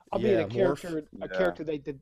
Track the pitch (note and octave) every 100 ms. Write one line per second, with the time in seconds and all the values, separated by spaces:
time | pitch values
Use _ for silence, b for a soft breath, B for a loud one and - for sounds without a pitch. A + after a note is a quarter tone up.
0 | - - G#3+ F#3 C3 A#2+ E3 D3 F3+ D#3
1 | - - - F#3 F3+ F3 D#3 D3+ D3 C3+